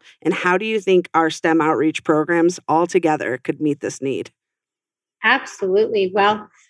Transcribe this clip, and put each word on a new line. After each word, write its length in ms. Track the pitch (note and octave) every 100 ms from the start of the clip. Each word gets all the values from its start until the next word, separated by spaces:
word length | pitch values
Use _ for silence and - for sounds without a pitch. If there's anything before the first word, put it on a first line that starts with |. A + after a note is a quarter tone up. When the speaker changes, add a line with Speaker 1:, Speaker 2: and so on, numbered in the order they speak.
| - _
Speaker 1:
And 100 | D#3+
how 240 | - F3+ F#3
do 80 |
you 160 | A3 A3
think 280 | F#3+ F#3 -
our 160 | D#3+ D#3+
stem 320 | - E3+ D#3+
outreach 420 | D#3 B2 D#3 -
programs 540 | - D3+ D#3 E3+ E3+ F3 -
altogether 680 | D#3+ E3+ D#3 D#3+ D3+ G#2 B2+
could 220 | - D3
meet 200 | D3+ D3
this 200 | G#2+ -
need? 300 | C3+ G2 - _ _ _ _ _ _ _ _ _
Speaker 2:
Absolutely. 880 | A3 C4 - - F#3+ G3 A3+ G#3+ F#3
Well, 340 | G3 G3+ G#3+ - _ _